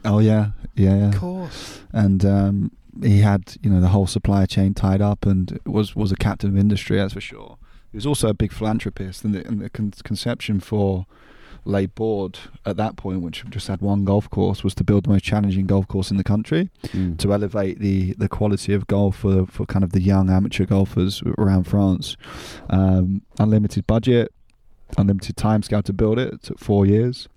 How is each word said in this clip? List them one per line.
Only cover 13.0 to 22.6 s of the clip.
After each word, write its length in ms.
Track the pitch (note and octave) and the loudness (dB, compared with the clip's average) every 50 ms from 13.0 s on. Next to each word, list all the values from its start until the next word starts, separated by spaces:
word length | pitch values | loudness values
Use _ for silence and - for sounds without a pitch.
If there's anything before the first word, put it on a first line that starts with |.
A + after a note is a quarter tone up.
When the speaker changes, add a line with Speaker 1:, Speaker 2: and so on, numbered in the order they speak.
| - G2 F#2 F#2 F2 | -8 -6 -4 -4 -6
Speaker 1:
which 200 | E2+ D#2+ - - - | -6 -10 -12 -14 -10
just 180 | - G#2+ - | -10 -10 -6
had 140 | - F#2+ F2 | -6 -6 -4
one 240 | G#2 G2+ G2+ G2+ G2 | -2 0 0 0 2
golf 240 | F#2+ G2 G#2 G#2 - | 2 2 2 0 -2
course, 340 | - G#2 F#2+ F#2+ G2 - - | -2 -2 0 0 -2 -2 -4
was 120 | F#2+ - | -4 -2
to 80 | - - | 0 2
build 220 | - G#2 G2+ F#2 | 4 4 2 4
the 40 | - | 4
most 140 | G2+ F#2+ - | 2 2 2
challenging 420 | - G#2 G#2 G#2 G2+ F#2 F#2+ F#2+ | 0 0 0 2 0 0 0 0
golf 220 | F#2 G2 G2 F#2+ | 2 2 0 0
course 240 | - - F#2+ F#2+ - | 0 -4 -4 -2 0
in 60 | G2 | -2
the 60 | G2 F#2 | -2 0
country, 460 | - G#2 G#2+ A2 - D#3 D#3+ F#3 F#3 _ _ - | 0 0 0 0 0 0 0 0 -2 _ _ -16
Speaker 3:
Mm. 340 | - - F#2 F#2 F2+ E2 | -8 -4 -4 -2 -2 -2
Speaker 1:
to 160 | D#2+ - G2+ G2+ | -2 0 0 0
elevate 460 | G2+ G#2 G2 - G#2+ G2 F#2+ - G2 | 0 0 -2 -2 -2 -2 -2 -4 -2
the, 340 | G#2 G2 G2 F#2+ F#2 F#2 G2 | 0 0 2 2 0 -2 -2
the 160 | - G#2 G2 | -2 -4 -4
quality 440 | - - G#2 G#2 G2+ F#2+ - - G2+ | -2 -2 0 0 0 0 0 0 -2
of 100 | G2 - | -2 0
golf 300 | - G2+ G2 G2+ G2 F#2+ | 0 0 2 2 2 0
for, 300 | - - G2 F#2+ F#2+ F#2 | 0 0 2 2 2 2
for 180 | - - - - | 0 -4 -8 -8
kind 180 | - - F#2+ G2 | -2 0 0 0
of 80 | F2 | 2
the 100 | - G2 | 2 2
young 280 | F2+ G2 G2 F#2+ F#2+ F#2 | 4 4 4 4 4 4
amateur 360 | F#2 F#2 G2+ - - - F#2+ | 4 2 2 0 0 -2 0
golfers 580 | F#2 G2 G2 F#2+ F#2+ - - F#2 G2 G2 - - - - - | 2 2 2 2 2 0 -2 -2 -2 -4 -4 -4 -4 -2 0
around 240 | G#2+ G2 F#2+ F#2 F2+ | 2 4 4 2 2
France. 520 | - - G2+ G2+ F#2+ F#2 E2+ D#2 - - - - - - - - - - - | 2 2 2 2 2 2 0 -2 -10 -12 -14 -16 -18 -18 -16 -16 -16 -18 -16